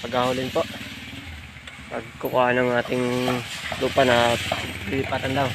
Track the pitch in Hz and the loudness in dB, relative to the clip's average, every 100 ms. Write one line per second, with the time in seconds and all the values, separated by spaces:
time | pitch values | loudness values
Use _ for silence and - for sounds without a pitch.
0 | 123 123 127 127 131 160 - - - - | 0 2 2 0 0 -2 -2 -6 -10 -12
1 | - - - - - - - - - 120 | -12 -12 -12 -14 -14 -16 -16 -16 -10 -10
2 | 117 - 135 127 123 123 123 120 117 127 | -10 -8 -2 2 4 4 4 2 2 0
3 | 123 123 127 127 113 - - - 131 131 | 0 0 0 -2 -4 -8 -6 -2 0 4
4 | 131 120 120 117 - - - - - 135 | 6 8 6 4 0 -2 -4 -6 -4 -2
5 | 131 131 135 135 131 | -2 -2 -2 0 0